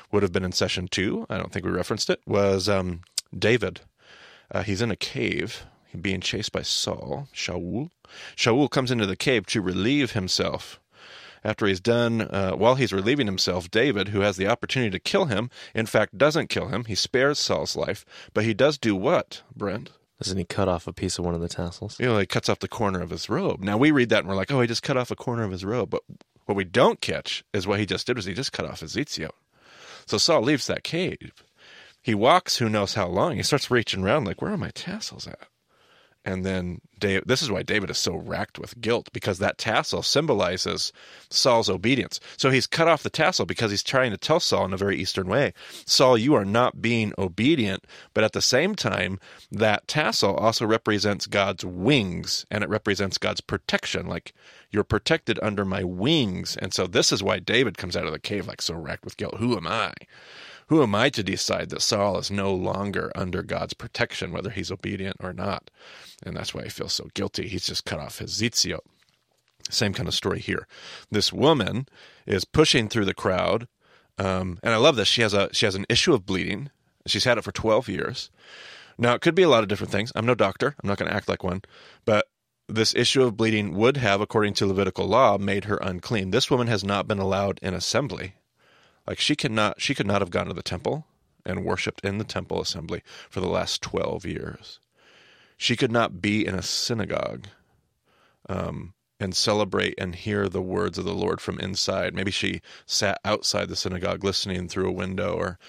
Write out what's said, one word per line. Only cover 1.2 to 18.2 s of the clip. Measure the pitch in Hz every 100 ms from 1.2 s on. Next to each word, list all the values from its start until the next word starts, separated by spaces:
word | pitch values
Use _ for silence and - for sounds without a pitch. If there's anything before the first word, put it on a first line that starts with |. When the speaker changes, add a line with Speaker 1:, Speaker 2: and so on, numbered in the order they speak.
| 226
Speaker 1:
I | 95
don't | 90
think | 95
we | 92
referenced | 90 90 107 -
it, | 180
was, | - 104 101 98 92
um, | 98 90 85 - - - 90
David. | 101 120 95 87 - _ _ - - - _
Uh, | 98
he's | 98 95
in | 117
a | 92
cave, | - 127 113 - 110 - - _ _ -
being | 98 95
chased | - 101 107
by | -
Saul, | - - - - 65 71 143
Shaul. | - - 90 87 101 165 - - - - -
Shaul | 123 120 143
comes | 147 127
into | 120 98
the | 95
cave | 147 120 92
to | 113
relieve | 92 90 107 143 127
himself. | 110 92 - 90 - - - _ _ - - - -
After | 107 107 104
he's | 95
done, | 113 117 117 113
uh, | 104 98 95
while | 85 113
he's | 131 120
relieving | 95 98 143 110
himself, | 92 - 90 87
David, | 110 139 101 92
who | 104
has | 104 92
the | 95
opportunity | 120 - 131 113
to | 92
kill | - 202
him, | 175 101 123 - -
in | - 113
fact | 113 104 95
doesn't | 147 156 -
kill | - 85
him. | 101
He | 113
spares | 92 - 123 139 147
Saul's | - 87 -
life, | - 76 101 - -